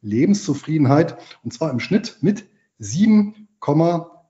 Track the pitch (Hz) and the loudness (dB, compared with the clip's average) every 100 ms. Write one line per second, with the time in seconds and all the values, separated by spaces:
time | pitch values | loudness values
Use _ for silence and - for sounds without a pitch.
0 | 110 107 170 202 - 143 - 156 135 143 | -4 -2 0 0 -2 -6 -4 0 2 4
1 | 165 - - - 117 - 160 123 - 196 | 2 -4 -20 -14 -12 -6 -4 -4 -2 -2
2 | - - 165 202 - _ _ _ 104 131 | -2 -4 -2 -2 -6 _ _ _ -8 0
3 | 220 214 208 - - _ - 151 170 170 | 4 4 2 -6 -20 _ -2 2 2 0
4 | - - _ | -6 -20 _